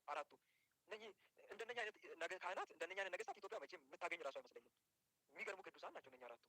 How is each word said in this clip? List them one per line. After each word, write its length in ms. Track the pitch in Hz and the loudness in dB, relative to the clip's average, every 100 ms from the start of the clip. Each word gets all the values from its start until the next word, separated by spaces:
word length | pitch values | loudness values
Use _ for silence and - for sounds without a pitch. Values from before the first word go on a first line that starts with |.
| - | 0
አራቱ። 240 | 147 143 135 _ _ _ _ - | 2 0 -6 _ _ _ _ -6
እነኚህ፣ 220 | 220 - 190 - - - | -6 -6 -10 -18 -18 -8
እንደነኛ 280 | 202 233 240 | -2 0 2
አይነት 160 | 220 - 180 170 | 2 0 -8 0
ነገ-፣ 200 | 165 - | 2 2
ካህናት፣ 300 | 175 196 - | 2 2 0
እንደነኛ 260 | 151 165 190 | 0 0 4
አይነት 160 | 196 | 4
ነገስታት 240 | 180 226 285 | 4 0 -2
ኢትዮጵያ 200 | 196 214 | -2 -2
መቼም 220 | 143 175 | -2 -6
የምታገኝ 400 | 135 - 175 165 | -10 -2 2 2
ራሱ 160 | 147 135 | 2 -2
አይመስለኝም። 360 | 127 - - _ _ _ _ _ _ 160 | -6 -12 -18 _ _ _ _ _ _ -2
የሚገርሙ 260 | 202 190 | 0 0
ቅዱሳን 300 | 185 156 175 | -4 -8 -6
ናቸው 160 | 165 139 | -6 -10
እነኛ 140 | 127 120 | -10 -10
አራቱ። 160 | 117 | -10